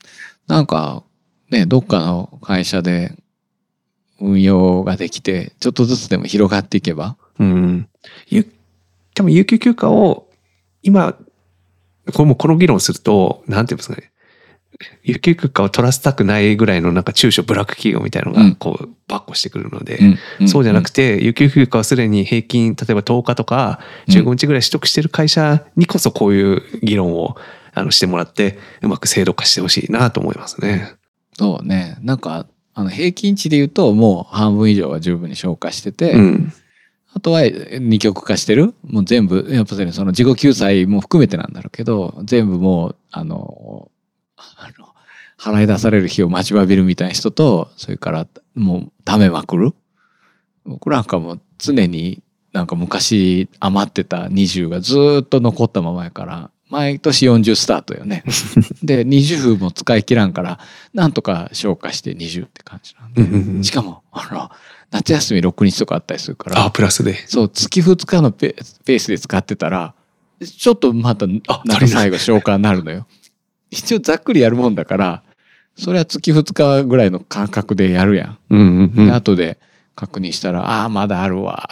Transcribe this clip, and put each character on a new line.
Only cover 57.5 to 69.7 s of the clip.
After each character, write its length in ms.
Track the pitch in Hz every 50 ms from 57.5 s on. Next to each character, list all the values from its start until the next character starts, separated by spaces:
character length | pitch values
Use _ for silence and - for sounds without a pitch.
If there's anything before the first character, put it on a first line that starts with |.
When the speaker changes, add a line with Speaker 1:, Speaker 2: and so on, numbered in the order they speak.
| 107
Speaker 1:
ス 120 | - -
タ 120 | - 107 76
ー 40 |
ト 120 | - - -
よ 100 | - -
ね。 200 | 101 101 85 - 135 127 - - - -
Speaker 2:
<laughs> 280 | - - - - -
Speaker 1:
で、 220 | - 147 139 123 117
二 180 | 127 139 139
十 320 | 143 147 170 151 135 120 113
も 160 | 95 95 90
使 260 | - - - - 117
い 60 | 107
切 140 | 101 - 123
ら 100 | 113 104
ん 60 | 92
か 100 | 85 90
ら、 160 | 90 87 87 - - - - - - _
な 140 | - 208 175
ん 60 | 151
と 100 | - 220
か 260 | - - 92 82 87 -
消 240 | - - - 101 156
化 160 | - - 73
し 80 | 67 -
て 140 | - - 87
二 120 | 85 82
十 160 | 82 82 180
っ 20 | -
て 160 | - - - -
感 160 | - - -
じ 120 | - - - _
な 60 | 120
ん 80 | 113 120
で。 80 | 120
Speaker 2:
う 20 | 110
ん 40 | 82
う 240 | 101 101 92 98
ん 40 | - 98
う 0 |
ん。 40 | 98
Speaker 1:
し 60 | 107
か 120 | - 135
も、 200 | 107 92 82 - _ _
あ 180 | - - - -
の、 180 | 107 78 - - - _ - - - - _ _
夏 220 | - - - -
休 220 | 160 147 - - 113
み 80 | 92
六 220 | 87 90 - - 107
日 120 | 98 - -
と 80 | 110
か 80 | - -
あ 40 | 85
っ 60 | -
た 100 | - -
り 60 | -
す 100 | - -
る 60 | -
か 140 | - - 90
ら。 140 | 90 104 101
Speaker 2:
あ、 60 | 101
プ 120 | - -
ラ 80 | 104 95
ス 140 | - - -
で。 200 | 101 92 - - -
Speaker 1:
そ 160 | - 240 214
う、 40 | 202
月 340 | - - - - - 190
二 240 | 165 185 185 175 -
日 140 | - 190 175
の 120 | 151 120
ペ-、 240 | 101 - - 135 - - - - - _ -
ペ 120 | - 131
ー 20 | 113
ス 80 | - -
で 100 | 98 -
使 180 | - - -
っ 80 | 92 -
て 100 | - 104
た 140 | - 82
ら、 260 | 80